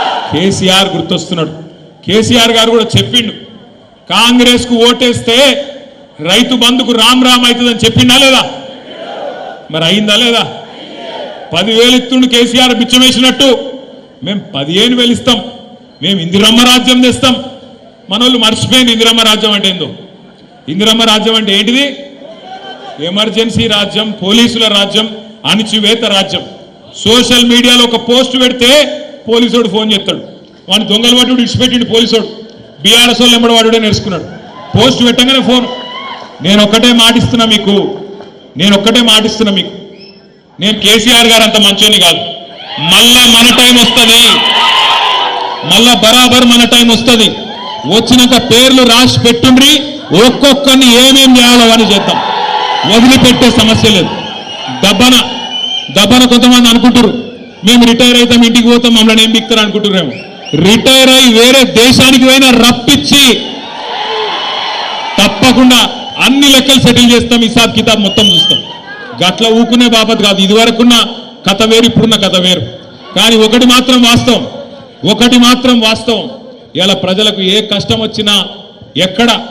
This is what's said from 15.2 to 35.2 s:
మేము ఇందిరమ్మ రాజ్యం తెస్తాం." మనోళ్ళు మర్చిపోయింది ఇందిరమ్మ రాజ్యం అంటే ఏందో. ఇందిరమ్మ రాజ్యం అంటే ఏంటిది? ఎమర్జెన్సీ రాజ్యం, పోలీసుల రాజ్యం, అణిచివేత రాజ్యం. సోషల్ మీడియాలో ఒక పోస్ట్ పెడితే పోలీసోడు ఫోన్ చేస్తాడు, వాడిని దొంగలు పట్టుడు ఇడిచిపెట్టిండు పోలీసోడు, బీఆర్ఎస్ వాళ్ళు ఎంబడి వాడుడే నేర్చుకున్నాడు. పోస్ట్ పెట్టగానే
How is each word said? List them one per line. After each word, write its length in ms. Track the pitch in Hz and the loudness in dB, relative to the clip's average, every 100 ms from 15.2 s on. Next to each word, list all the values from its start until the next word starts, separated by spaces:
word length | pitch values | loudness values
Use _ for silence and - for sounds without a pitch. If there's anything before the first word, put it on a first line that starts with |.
| - 220 - - - - - - | -2 -4 -6 -16 -20 -20 -20 -10
మేము 180 | 185 190 | -4 -4
ఇందిరమ్మ 400 | 170 196 214 233 | -2 0 2 2
రాజ్యం 420 | 247 247 254 247 | 2 2 2 2
తెస్తాం." 420 | 247 240 269 240 - - - - - - - | 2 2 0 -2 -6 -16 -20 -20 -20 -20 -10
మనోళ్ళు 280 | 208 247 247 | -2 0 0
మర్చిపోయింది 540 | 220 220 - 254 240 | 0 -2 -2 0 0
ఇందిరమ్మ 280 | 226 226 226 | 0 0 0
రాజ్యం 320 | 220 214 214 | 0 0 -2
అంటే 160 | 202 202 | -2 -2
ఏందో. 200 | 175 131 - - - - - - - - | -6 -8 -12 -20 -20 -20 -20 -20 -20 -10
ఇందిరమ్మ 340 | 175 214 226 | -2 -2 0
రాజ్యం 320 | 220 214 214 | 0 0 0
అంటే 240 | 220 208 196 | -2 -2 -2
ఏంటిది? 380 | 214 254 285 - - - 640 - 740 762 784 - - - | 0 -2 -2 -6 -18 -20 -20 -20 -18 -18 -18 -18 -16 -10
ఎమర్జెన్సీ 640 | 165 196 220 214 226 214 226 | -6 -4 -2 -2 -2 -2 -2
రాజ్యం, 440 | 208 202 208 214 | -2 -2 -4 -6
పోలీసుల 540 | - 185 233 233 226 | -6 -2 0 0 0
రాజ్యం, 520 | 220 202 202 208 220 - - - 139 | -2 0 -2 -2 -4 -8 -18 -10 -4
అణిచివేత 540 | 202 220 220 208 233 | -2 -2 -2 -2 -2
రాజ్యం. 360 | 226 196 175 170 - - - - - - | -2 -2 -4 -8 -10 -20 -20 -20 -20 -6
సోషల్ 400 | 196 240 240 247 | 0 0 2 0
మీడియాలో 400 | 240 240 240 247 | 2 2 2 2
ఒక 240 | 240 226 - | 0 -2 0
పోస్ట్ 320 | 247 262 262 | 0 0 0
పెడితే 600 | 247 - 240 294 269 - - - 220 | -2 0 2 2 0 -6 -14 -14 -4
పోలీసోడు 400 | 233 240 233 220 | 0 0 0 0
ఫోన్ 240 | 208 220 | -2 -2
చేస్తాడు, 280 | 202 190 156 - - - - - | -2 -4 -8 -10 -20 -20 -18 -6
వాడిని 200 | 202 202 | -4 -2
దొంగలు 300 | 214 240 247 | 0 0 0
పట్టుడు 220 | 247 254 | 0 0
ఇడిచిపెట్టిండు 440 | 233 208 254 247 | -2 -2 -2 -2
పోలీసోడు, 440 | 226 226 226 220 - - - - - - | -2 -2 0 -2 -4 -12 -18 -20 -20 -6
బీఆర్ఎస్ 380 | 190 233 240 226 | -2 0 0 2
వాళ్ళు 160 | 240 233 | 2 2
ఎంబడి 160 | 233 | 2
వాడుడే 260 | 233 226 226 | 2 2 2
నేర్చుకున్నాడు. 460 | 214 196 208 170 156 - - - - 196 | 0 -2 -4 -8 -10 -18 -20 -20 -4 0
పోస్ట్ 260 | 254 - | 2 2
పెట్టగానే 360 | 240 247 | 0 0